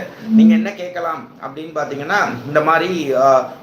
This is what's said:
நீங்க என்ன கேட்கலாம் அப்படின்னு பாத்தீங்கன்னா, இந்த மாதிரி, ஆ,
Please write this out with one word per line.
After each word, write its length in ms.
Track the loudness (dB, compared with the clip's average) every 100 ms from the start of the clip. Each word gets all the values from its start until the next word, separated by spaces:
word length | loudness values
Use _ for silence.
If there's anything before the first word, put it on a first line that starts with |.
| -2 -12 2
நீங்க 260 | 6 6
என்ன 160 | 4 0
கேட்கலாம் 580 | -6 -10 -8 -8 -8 -12 -16
அப்படின்னு 300 | -14 -12 -10
பாத்தீங்கன்னா, 440 | -8 -8 -8 -4 -2 -2 -6 -4
இந்த 140 | 0
மாதிரி, 540 | 2 2 0 -2 -2
ஆ, 380 | 2 4 4 2 -6